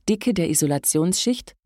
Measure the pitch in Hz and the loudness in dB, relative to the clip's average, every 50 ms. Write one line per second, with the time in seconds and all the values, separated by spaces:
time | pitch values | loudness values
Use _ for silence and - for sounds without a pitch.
0 | - - 220 214 - 247 196 175 165 - 156 - 156 143 143 139 - - - 156 | -2 -2 -2 0 0 -2 0 0 0 0 0 0 2 0 0 0 -2 0 0 2
1 | 160 180 185 - - 233 247 247 - - - _ _ | 2 2 0 0 0 -2 -2 -2 -6 -18 -20 _ _